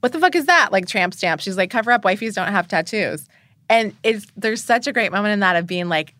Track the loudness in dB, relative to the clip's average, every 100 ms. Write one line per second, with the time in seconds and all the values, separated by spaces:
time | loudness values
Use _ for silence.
0 | -2 2 2 2 4 4 4 0 -2 -2
1 | -2 -2 -2 -2 -4 -4 -2 -2 2 2
2 | 2 0 -4 -4 -2 -2 0 -2 -2 -2
3 | -2 -4 -12 _ _ _ _ 2 2 -2
4 | -2 -2 -6 -6 -4 -4 0 0 0 -2
5 | -2 -2 -2 0 2 2 -2 -4 -2 -2
6 | -4